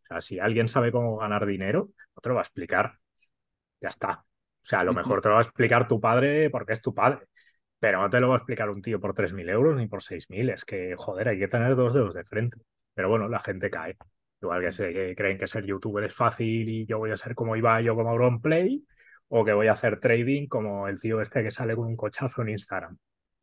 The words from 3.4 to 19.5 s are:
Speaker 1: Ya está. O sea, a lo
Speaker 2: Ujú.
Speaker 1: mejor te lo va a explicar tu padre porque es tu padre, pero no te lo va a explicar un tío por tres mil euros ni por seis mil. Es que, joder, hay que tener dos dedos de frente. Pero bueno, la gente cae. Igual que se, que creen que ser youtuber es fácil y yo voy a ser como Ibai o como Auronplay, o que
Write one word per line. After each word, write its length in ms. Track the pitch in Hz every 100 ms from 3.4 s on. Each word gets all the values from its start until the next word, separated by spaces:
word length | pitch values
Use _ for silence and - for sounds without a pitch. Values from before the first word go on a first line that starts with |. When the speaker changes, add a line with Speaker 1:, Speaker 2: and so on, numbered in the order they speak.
| _ _ _ -
Speaker 1:
Ya 120 | 92
está. 340 | - 98 - _ _ _ _
O 20 | -
sea, 140 | 101
a 40 |
lo 80 | 90
Speaker 2:
Ujú. 80 | 87
Speaker 1:
mejor 200 | 85 98
te 80 | 107
lo 60 |
va 60 | 110
a 40 |
explicar 420 | 117 - 120 120 117
tu 140 | 110
padre 480 | 117 120 139 151 151
porque 240 | 120 101
es 80 | 110
tu 140 | -
padre, 320 | - 120 139 - _ _ _ _ -
pero 220 | 110 92
no 100 | 98
te 80 | 123
lo 120 | 127
va 40 |
a 40 | 127
explicar 320 | - 117 107
un 120 | 101
tío 160 | 104 104
por 160 | 101
tres 180 | 98 95
mil 160 | 95 85
euros 280 | 104 151 139
ni 100 | 107
por 160 | 98
seis 260 | - 85 -
mil. 200 | 95 127
Es 140 | 95
que, 320 | - 98 90 87
joder, 320 | - 95 117
hay 100 | 98
que 80 | 98
tener 300 | 120 120 131
dos 180 | 123
dedos 200 | 135 104
de 100 | 87
frente. 340 | - - 117 - _ _ _
Pero 140 | - 92
bueno, 200 | 113 104
la 100 | 113
gente 320 | - 95 95
cae. 260 | 82 80 95 - _ _ -
Igual 220 | 92 87
que 100 | 87
se, 200 | - 95
que 220 | 90 92 92
creen 200 | 98 95
que 100 | 98
ser 180 | 113
youtuber 400 | 98 95 113 101
es 100 | 104
fácil 540 | - 117 - 113 113 110
y 180 | 113 110
yo 120 | 110
voy 120 | 110
a 60 | 107
ser 180 | 117
como 200 | 120 113 110
Ibai 320 | 113 113 117
o 60 | 113
como 140 | 117
Auronplay, 760 | 117 123 120 151 165 185 285 - _ _ - -
o 160 | 117
que 80 | 107